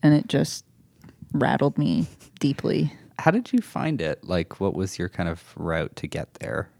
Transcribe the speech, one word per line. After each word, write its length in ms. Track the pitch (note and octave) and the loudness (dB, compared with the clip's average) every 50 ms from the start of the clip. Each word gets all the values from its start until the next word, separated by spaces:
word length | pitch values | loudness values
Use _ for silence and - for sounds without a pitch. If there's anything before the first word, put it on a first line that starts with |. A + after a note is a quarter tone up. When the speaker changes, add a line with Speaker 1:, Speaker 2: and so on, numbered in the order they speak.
| - | 8
Speaker 1:
and 120 | D3+ D3+ | 8 6
it 120 | D3 - - | 6 4 2
just 360 | - C3+ D#3 - - - _ _ _ _ _ _ _ _ - - - _ - - - | 0 0 0 0 -4 -12 _ _ _ _ _ _ _ _ -20 -20 -20 _ -20 -6 0
rattled 460 | C#3+ B2 C3 C3 C3+ C#3 C#3+ - - | 2 2 4 4 4 2 0 2 2
me 280 | D3 - - - - - - - - - _ - | 0 2 2 0 -2 -4 -6 -18 -20 -20 _ -2
deeply. 520 | - C#3+ C#3+ - - - - - - C#3+ - - - - _ - | -2 -2 -2 0 -2 -2 0 0 0 -2 -4 -8 -20 -18 _ 2
Speaker 2:
How 120 | - D#3+ | 2 2
did 220 | E3+ A#3 A#3+ - - | 4 2 -2 0 -2
you 80 | A#3+ | -2
find 400 | G#3+ - - - C3 D#3+ D#3 B2 | -2 -2 -6 -4 -2 -2 -2 -2
it? 240 | E2 D#2 D2 - - | -2 -2 -4 -4 -4
Like, 360 | - F2+ F2 E2 - - - | -2 0 0 0 -2 -4 -2
what 140 | F#2+ G2 - | -2 -2 0
was 240 | - F#2+ F#2 - - | 0 -4 -4 -2 -4
your 100 | F2+ F#2 | -6 -6
kind 200 | - - F#2 E2+ | -4 -4 -4 -4
of 140 | E2+ F2 - - - | -4 -6 -10 -20 -14
route 380 | D2+ D#2+ E2+ E2 D#2+ D#2 - - | -8 -4 -2 -2 -2 -2 -4 -6
to 100 | - - | -10 -10
get 280 | - - E2 D2 - _ | -8 -6 -8 -8 -8 _
there? 340 | - - - A#1 D#2 - - _ _ | -12 -10 -6 -4 -6 -6 -8 _ _